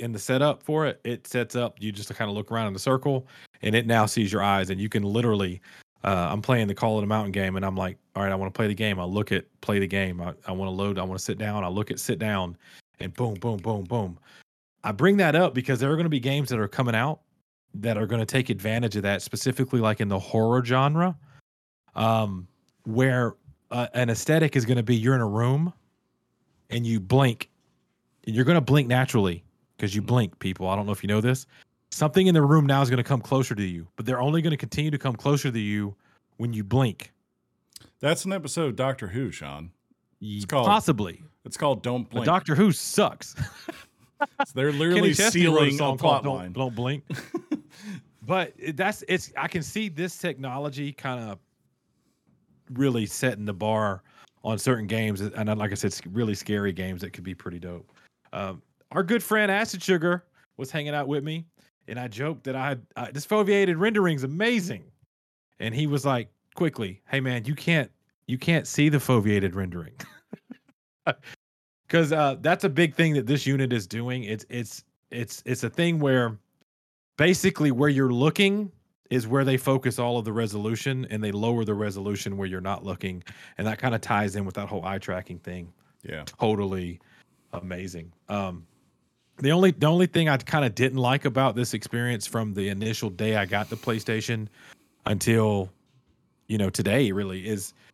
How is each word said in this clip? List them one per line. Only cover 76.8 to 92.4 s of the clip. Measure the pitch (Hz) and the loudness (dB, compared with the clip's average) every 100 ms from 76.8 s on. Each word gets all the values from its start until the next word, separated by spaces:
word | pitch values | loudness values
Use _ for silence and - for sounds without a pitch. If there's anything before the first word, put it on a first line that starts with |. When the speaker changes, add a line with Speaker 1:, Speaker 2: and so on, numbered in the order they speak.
| _ _ _ - | _ _ _ 2
Speaker 1:
basically | 170 185 190 - 147 | 4 4 2 2 2
where | 123 147 | 4 4
you're | 135 131 | 4 2
looking | 120 156 165 196 208 196 - _ _ - | 4 4 4 4 2 -4 -12 _ _ -4
is | 127 113 | -2 2
where | 139 | 2
they | 135 131 | 2 2
focus | 139 135 127 127 | 2 2 0 -2
all | 120 120 | -2 -2
of | |
the | 110 | -2
resolution, | 110 110 104 110 113 139 131 - | -2 -2 -2 -4 -2 -2 -4 -4
and | 107 | -4
they | 107 | -2
lower | 104 117 117 107 | 0 0 0 0
the | |
resolution | 104 104 98 98 101 98 98 | 0 -2 -4 -4 -4 -4 -4
where | 95 | -4
you're | 92 | -4
not | 95 98 | -6 -6
looking. | 98 90 95 90 - - - - | -6 -6 -8 -8 -14 -20 -14 -6
And | 107 | -4
that | 107 | -2
kinda | 127 113 | -2 -2
ties | - 104 104 101 | 0 0 0 -4
in | 95 | -6
with | |
that | 101 101 | -6 -8
whole | 98 92 | -6 -6
eye | 98 | -6
tracking | - 92 - 87 | -6 -8 -10 -14
thing. | 92 90 85 _ _ _ | -12 -12 -14 _ _ _
Speaker 2:
Yeah. | 80 78 | -14 -12
Speaker 1:
Totally | 76 - 113 104 98 95 87 87 _ _ _ _ _ | -12 -2 0 0 -2 -4 -6 -10 _ _ _ _ _
amazing. | 90 92 90 95 87 85 _ - | -12 -10 -10 -10 -12 -16 _ -8
Um, | 101 95 85 85 _ _ _ _ _ _ - | -6 -4 -8 -16 _ _ _ _ _ _ -4
the | 139 | 2
only, | 175 190 | 4 4
the | 113 151 | 4 4
only | 175 180 | 4 4
thing | 165 160 | 4 4
I | 131 | 2
kinda | - 156 127 | 2 2 2
didn't | 101 131 131 | 2 2 2
like | 123 139 139 | 2 2 2
about | 120 131 110 | 2 2 2
this | 120 | -2
experience | 107 - 120 123 110 - | -4 -4 -4 -2 -4 -4
from | 113 | -4